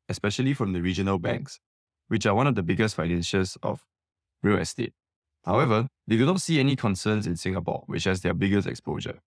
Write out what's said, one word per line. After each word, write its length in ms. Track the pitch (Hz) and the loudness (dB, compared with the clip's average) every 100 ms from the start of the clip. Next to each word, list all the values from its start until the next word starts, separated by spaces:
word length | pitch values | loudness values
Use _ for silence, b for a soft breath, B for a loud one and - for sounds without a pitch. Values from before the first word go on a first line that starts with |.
| - | -10
especially 460 | - 101 107 131 | -4 -2 0 0
from 180 | 143 107 | 0 0
the 80 | 90 | 0
regional 380 | 87 92 98 98 | 0 0 0 0
banks, 400 | 85 87 147 - _ _ _ _ - | 0 -4 -6 -14 _ _ _ _ -4
which 200 | 113 107 | 0 2
are 80 | |
one 120 | 101 143 | 4 2
of 80 | |
the 80 | 107 | 2
biggest 320 | 85 92 110 | 0 2 0
financiers 640 | - 82 85 85 98 92 - | 0 0 0 0 0 0 -2
of 240 | - - _ _ _ _ _ _ | -6 -6 _ _ _ _ _ _
real 180 | 101 98 | 0 2
estate. 340 | 90 - - - _ _ _ _ | 0 -4 -8 -10 _ _ _ _
However, 440 | - 104 143 110 131 - - | -2 0 2 2 0 -6 0
they 100 | 110 | 2
do 80 | 135 | 4
not 140 | 185 | 2
see 200 | - 160 | 0 2
any 160 | 135 139 | 2 2
concerns 500 | 117 92 104 107 101 | 0 -2 0 0 -2
in 100 | 85 | -4
Singapore, 460 | 92 95 85 - - | -4 -4 -4 -6 -6
which 180 | - | -4
has 160 | 95 92 | 0 0
their 140 | 87 | 0
biggest 340 | 95 98 101 - | 0 2 2 0
exposure. 500 | - - 76 - - | -4 -6 -6 -6 -10